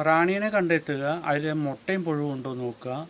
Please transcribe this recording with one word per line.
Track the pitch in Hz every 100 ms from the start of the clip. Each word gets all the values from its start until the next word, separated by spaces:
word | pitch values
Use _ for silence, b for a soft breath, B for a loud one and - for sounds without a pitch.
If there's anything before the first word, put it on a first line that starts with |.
| 156
റാണീനെ | 160 175 196 214
കണ്ടെത്തുക, | 208 175 165 156 139 139 170
അതിൽ | 156 143 156
മുട്ടയും | 156 147 131 - 190
പുഴുവും | 165 151 147
ഉണ്ടോ | 135 131
എന്ന് | 123
നോക്കുക, | 123 117 127 131